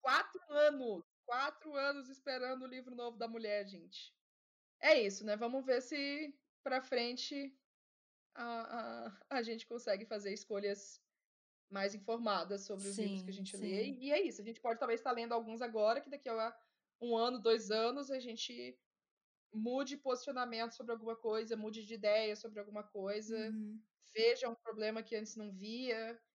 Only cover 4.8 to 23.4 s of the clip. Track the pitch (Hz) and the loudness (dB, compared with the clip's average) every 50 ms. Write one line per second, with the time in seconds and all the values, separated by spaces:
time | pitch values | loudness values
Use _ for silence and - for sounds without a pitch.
4.8 | - 294 311 277 220 196 196 196 214 214 208 214 233 233 254 269 262 262 254 240 | 8 8 8 8 8 2 0 -4 -2 -2 -2 0 0 0 0 -2 2 2 2 2
5.8 | 247 - 311 285 277 285 285 294 311 294 277 _ _ _ _ _ _ 277 254 262 | 2 -2 -4 -2 -2 -2 -2 -4 -4 -8 -10 _ _ _ _ _ _ 0 0 0
6.8 | 262 - - 240 233 240 247 247 - - 294 277 277 277 269 _ _ _ _ _ | 0 0 0 2 2 0 -2 -4 -6 -4 -4 -4 -6 -6 -10 _ _ _ _ _
7.8 | _ _ _ _ _ _ _ _ _ _ _ - 233 240 233 226 226 - - 233 | _ _ _ _ _ _ _ _ _ _ _ -8 -6 -6 -4 -6 -6 -6 -6 -6
8.8 | 220 233 226 233 233 226 196 - - _ 277 254 233 220 233 226 - _ 233 240 | -4 -6 -6 -6 -8 -10 -10 -14 -10 _ -2 -2 0 0 -4 -6 -6 _ -10 -8
9.8 | 233 - 202 196 226 220 226 208 202 202 196 196 - _ 214 202 202 202 202 202 | -2 -2 -2 -2 -2 -6 -6 -4 -2 -4 -4 -4 -4 _ -4 0 0 0 -2 -2
10.8 | - - - - _ _ _ _ _ _ _ _ _ _ _ _ _ _ 196 196 | -6 -18 -20 -20 _ _ _ _ _ _ _ _ _ _ _ _ _ _ -4 0
11.8 | 196 202 208 208 - - 226 233 240 220 202 180 165 185 202 202 196 - 208 190 | 0 0 0 -2 -2 -2 -2 2 4 4 4 4 2 0 -4 -4 -4 -6 -6 -6
12.8 | 196 196 196 208 214 196 196 190 185 185 190 196 196 190 - 196 - 180 190 202 | -4 -6 -2 -2 -2 -2 -2 -4 -6 -6 -8 -8 -8 -8 -6 -6 -4 -2 0 0
13.8 | 220 277 277 247 254 277 294 339 403 294 208 - 202 220 226 - - 240 233 226 | 0 -2 -2 -6 0 2 4 4 4 2 0 -4 -8 -10 -10 -4 -2 -2 0 0
14.8 | 277 240 226 226 - - - 233 233 233 233 233 226 220 220 233 247 233 220 220 | 2 0 0 0 2 0 0 0 0 0 0 -2 -2 -2 -6 -6 -6 -2 2 4
15.8 | 214 214 233 277 285 277 277 285 - 254 226 226 220 233 233 - _ _ _ _ | 6 6 4 4 0 -6 -10 -8 -4 -4 -2 0 0 -2 -4 -8 _ _ _ _
16.8 | _ _ _ _ 233 240 233 226 226 247 254 247 196 226 226 226 214 196 214 220 | _ _ _ _ 0 2 4 4 4 2 2 4 6 6 6 6 4 2 2 4
17.8 | 226 233 254 285 285 262 277 262 240 247 220 226 - - 247 240 247 247 247 _ | 4 2 2 0 -2 -2 -4 -4 -4 -6 -6 -6 -6 -6 -6 -8 -10 -10 -10 _
18.8 | _ _ _ _ _ _ _ _ _ _ _ _ _ _ - 220 220 240 247 269 | _ _ _ _ _ _ _ _ _ _ _ _ _ _ -4 -2 0 0 2 0
19.8 | 285 262 285 285 _ 262 247 240 - - 247 254 247 233 233 226 226 233 - - | 0 -2 -4 -4 _ 0 0 0 0 -4 -2 -2 -2 -2 -2 -2 -4 -4 -4 -8
20.8 | 233 233 233 226 220 226 226 226 - 226 214 220 226 220 226 220 214 214 214 226 | -6 -4 -4 -4 -2 -6 -6 -2 -2 0 0 0 0 -2 -4 -4 -4 -6 -6 -8
21.8 | 214 202 226 220 202 208 208 220 220 214 208 208 - 226 214 214 202 208 208 208 | -8 -8 -8 0 2 4 4 4 4 2 -2 -4 -6 -10 -8 -8 -10 -8 -8 -10
22.8 | 208 202 _ 208 190 196 208 214 214 214 226 226 | -10 -8 _ -6 -4 -2 -2 -4 -4 -4 -4 -2